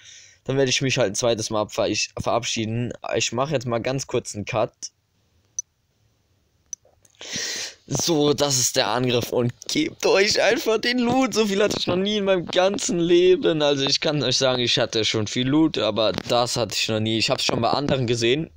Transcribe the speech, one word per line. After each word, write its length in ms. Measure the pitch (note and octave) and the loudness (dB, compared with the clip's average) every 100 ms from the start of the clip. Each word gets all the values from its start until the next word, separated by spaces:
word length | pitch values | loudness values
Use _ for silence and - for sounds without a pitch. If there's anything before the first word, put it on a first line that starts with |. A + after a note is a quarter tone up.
| - - - _ | -20 -20 -20 _
Dann 140 | - C3+ | -4 0
werd 100 | C3 | 0
ich 140 | - | 0
mich 160 | C3+ B2+ | 0 0
halt 140 | G#2 | 0
ein 40 | G2+ | 0
zweites 340 | A#2+ A2 G#2+ | 0 0 -2
Mal 100 | G#2+ | -2
abver-, 260 | G#2 - F#2+ | -2 -2 -2
ich, 220 | G#2+ - - | -2 -4 -6
verabschieden. 720 | - A#2 A#2+ - G#2+ A2+ A#2+ - - A2+ | -2 -2 -2 -4 -4 -4 -4 -8 -6 -2
Ich 160 | - | -2
mach 200 | A#2 C#3 | -2 -2
jetzt 160 | C#3 B2 | -2 -2
mal 120 | A#2 | -4
ganz 260 | B2+ C3+ - | -2 -4 -4
kurz 300 | B2 - G#2 | -4 -4 -8
einen 80 | |
Cut. 300 | G2+ A2+ B2 _ - _ _ _ _ _ _ - - _ _ _ _ _ _ _ _ _ _ - _ _ _ - - - - - - - - | -4 -2 -2 _ -18 _ _ _ _ _ _ -16 -16 _ _ _ _ _ _ _ _ _ _ -20 _ _ _ -20 -12 -8 -8 -8 -10 -14 -8
So, 440 | C#3 - D3+ D3 C3+ | -4 0 2 2 2
das 240 | C#3+ C3 | 0 0
ist 160 | A#2 C3 | 0 0
der 120 | G#2 | 0
Angriff 420 | A#2+ B2+ A#2+ A2+ | 0 0 0 0
und 200 | B2 A#2+ - - | -2 -2 -4 -6
gebt 380 | D#3 E3 - F#3+ | -4 -4 -2 2
euch 340 | F3 G#3 C3+ | 4 4 2
einfach 340 | E3 B3+ - A3 | 2 2 0 0
den 220 | A#3+ B3 | 0 0
Loot. 340 | A#3+ C4 B3+ | 2 2 2
So 140 | G#3 A3 | 2 0
viel 140 | G3 | 2
hatte 160 | G#3 - | 0 0
ich 80 | - | -2
noch 80 | F3+ | -2
nie 220 | G3+ G#3+ | 0 0
in 60 | |
meinem 220 | G3 F#3+ D#3+ | 0 0 0
ganzen 540 | F3 F#3+ G3+ - F3 | 0 2 0 -2 0
Leben. 640 | E3+ F3 F3+ F#3 F3 D#3 | 4 6 6 4 2 2
Also 200 | D3 C#3 | 2 2
ich 160 | C#3 C#3+ | 0 0
kann 220 | D#3+ D3 | 0 0
euch 160 | B2 B2 | 0 0
sagen, 240 | C3 B2+ | 2 2
ich 160 | A#2+ D3 | 0 0
hatte 260 | A2+ A2+ | 0 0
schon 220 | G#2+ A2+ G#2 | 0 0 -2
viel 220 | B2+ B2+ | -2 2
Loot, 320 | D3+ D#3 - | 4 2 2
aber 320 | G#2+ G#2+ G#2+ | -2 0 0
das 440 | F#2 - A#2+ A#2+ A#2+ | 0 0 0 0 -2
hatte 200 | G#2 - | -4 -2
ich 120 | - | -2
noch 120 | A2 | 0
nie. 180 | A2 A2+ | 0 0
Ich 140 | G2+ | 0
hab's 140 | B2+ - | 0 0
schon 160 | B2+ | 0
bei 100 | A#2 | 0
anderen 340 | A#2 C#3+ C3+ A#2 | 0 0 0 0
gesehen. 460 | A#2 A2+ C#3+ E3 | 0 2 0 -2